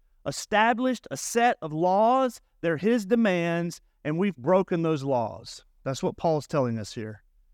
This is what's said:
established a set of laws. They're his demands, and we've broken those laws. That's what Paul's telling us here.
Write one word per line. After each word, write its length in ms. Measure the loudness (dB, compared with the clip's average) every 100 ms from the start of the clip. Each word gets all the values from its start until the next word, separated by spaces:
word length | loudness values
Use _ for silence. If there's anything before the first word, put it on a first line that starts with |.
| _ _ -8
established 800 | -8 0 2 4 2 0 -2 -6
a 60 | -10
set 400 | -4 2 2 2
of 100 | -4
laws. 680 | 0 2 4 4 4 0 -4 _ _
They're 160 | -2 0
his 300 | 2 2 2
demands, 760 | 2 4 2 0 -2 -4 -8 _ _
and 140 | -4 -2
we've 180 | -2 -2
broken 460 | 2 2 2 0
those 220 | 0 -2
laws. 600 | 0 -2 -2 -8 -16 -18 -20 _
That's 180 | -8 -4
what 140 | -4 -2
Paul's 300 | 0 0 -2
telling 320 | -2 0 -2
us 140 | -8
here. 300 | -10 -10 -12 _ _ _